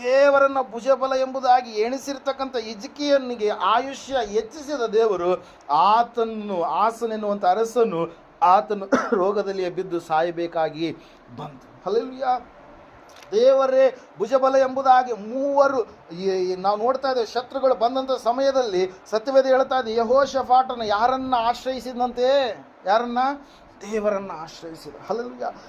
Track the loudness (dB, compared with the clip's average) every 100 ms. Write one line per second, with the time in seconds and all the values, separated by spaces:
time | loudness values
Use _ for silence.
0 | 0 4 6 6 4 2 -4 -4 0 0
1 | 0 -2 -2 0 4 4 2 -2 -2 -2
2 | -6 -8 -6 -4 -4 -6 -8 -10 -12 -4
3 | 2 2 0 -4 -2 0 2 2 0 -8
4 | -6 -4 -2 -4 -4 -10 -8 -4 0 2
5 | 2 0 0 -2 -4 -14 -2 2 4 4
6 | 2 -2 -4 -4 -6 -4 -2 0 0 -2
7 | -6 -4 -4 -2 0 2 0 2 0 0
8 | -4 -8 -18 0 4 4 2 -6 0 0
9 | 2 0 2 0 -2 -4 -4 -6 -6 -6
10 | -2 0 0 -2 -4 -2 -4 -4 -6 -8
11 | -16 -20 -20 -16 -16 -16 -20 -12 -4 -2
12 | -4 -6 -4 -4 -6 -20 -20 -20 -20 -20
13 | -20 -20 -4 2 4 6 4 4 4 2
14 | -12 -8 0 2 4 4 2 2 4 4
15 | 4 -4 -8 -4 0 4 4 2 -4 -8
16 | -16 -6 -2 0 -2 -2 -2 0 0 0
17 | 0 -2 -2 -6 -6 0 0 2 0 0
18 | -4 -2 -2 0 0 0 0 0 -2 -6
19 | -6 -4 2 2 4 2 2 -2 -2 -2
20 | 2 2 2 -2 2 2 2 -2 -2 0
21 | 2 0 -2 0 0 -2 -4 -8 -8 -4
22 | -4 0 2 2 0 -6 -14 -8 0 0
23 | 0 -2 -2 -4 -10 -20 -20 -18 -8 -4
24 | -2 -2 -6 -12 -14 -14 -16 -16 -16 -12
25 | -6 -6 -6 -8 -10 -10